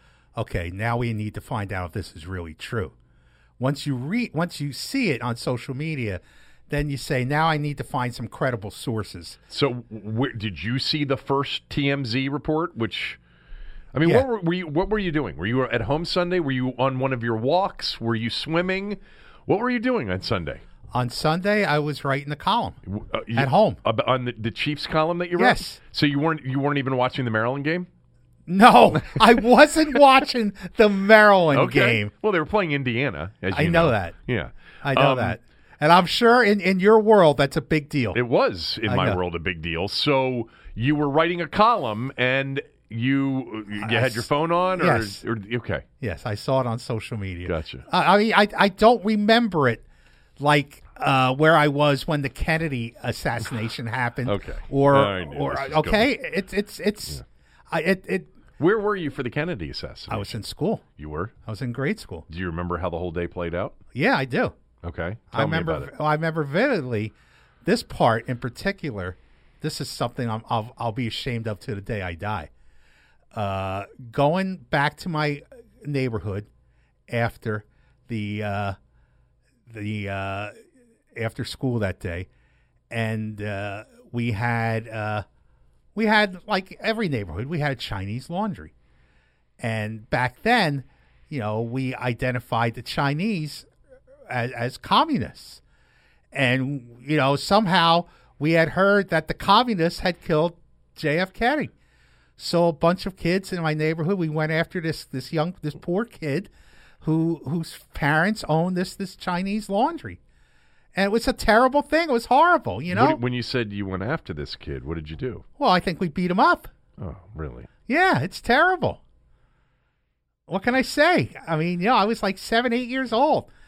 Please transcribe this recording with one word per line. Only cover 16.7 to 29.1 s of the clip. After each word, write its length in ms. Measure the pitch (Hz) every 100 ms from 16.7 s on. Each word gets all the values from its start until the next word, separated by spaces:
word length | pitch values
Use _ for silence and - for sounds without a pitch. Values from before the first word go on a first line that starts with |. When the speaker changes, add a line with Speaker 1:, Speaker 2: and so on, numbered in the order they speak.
| 120
Speaker 2:
on 200 | 131 131
one 160 | 131
of 80 | 127
your 140 | 117 113
walks? 600 | 123 175 196 - - -
Were 140 | 113 113
you 120 | 113
swimming? 680 | - - 165 185 190 202 202 - - - - -
What 140 | 185
were 100 | 247
you 80 | 247
doing 320 | 247 240 110
on 100 | 92
Sunday? 400 | - 101 76 - - - -
Speaker 1:
On 160 | 123 123
Sunday, 540 | - 156 170 196 208
I 160 | 180 147
was 240 | 151 135
writing 240 | 143 139 143
the 60 | 151
column 380 | 185 226 160 -
Speaker 2:
W-, 200 | - 101 -
uh, 80 | 110 -
you, 100 | 117
Speaker 1:
at 120 | 135
home. 280 | 170 208 95
Speaker 2:
ab-, 160 | - 110 -
on 200 | 127 123
the, 60 |
the 180 | 113 110
Chiefs 340 | - 147 151 -
column 320 | 156 160 175
that 100 | 175
you 100 | 175
wrote? 80 | 247
Speaker 1:
Yes. 340 | - - - -
Speaker 2:
So 160 | - 151
you 120 | 143
weren't, 240 | 160 156
you 160 | 131 135
weren't 180 | 143 143
even 180 | 131 131
watching 280 | 123 -
the 80 | 123
Maryland 320 | 110 117 139
game? 240 | 143 175 180 _ _ _ _ _ -
Speaker 1:
No, 540 | 190 233 233 214 156
Speaker 2:
<laughs> 120 | -